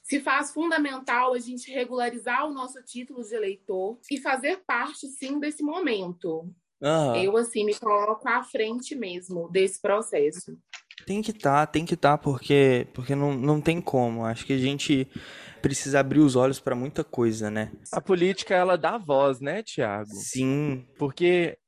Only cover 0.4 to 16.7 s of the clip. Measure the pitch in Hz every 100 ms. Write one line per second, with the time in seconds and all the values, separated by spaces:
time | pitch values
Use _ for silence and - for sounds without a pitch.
0.4 | - 294 339 320 285 262 269 240 254 247
1.4 | 240 247 262 262 240 247 240 233 247 247
2.4 | 302 269 254 262 - 247 247 254 214 233
3.4 | 196 196 - 185 190 240 - 277 285 262
4.4 | 285 381 - 240 - - 269 - 262 294
5.4 | 294 302 294 339 320 208 185 180 180 160
6.4 | 170 - _ _ 139 160 143 117 196 220
7.4 | 233 220 208 208 226 208 208 226 254 240
8.4 | 247 254 220 240 254 277 196 175 185 175
9.4 | 170 180 190 - 202 208 226 165 147 175
10.4 | - 160 _ - _ - - 202 214 214
11.4 | 143 139 151 156 165 170 143 147 151 131
12.4 | - 139 135 123 123 - 123 139 143 135
13.4 | 139 151 151 165 - 131 120 113 113 113
14.4 | - 135 131 139 - 139 131 - - -
15.4 | - - 139 135 139 139 135 135 151 127
16.4 | 131 135 -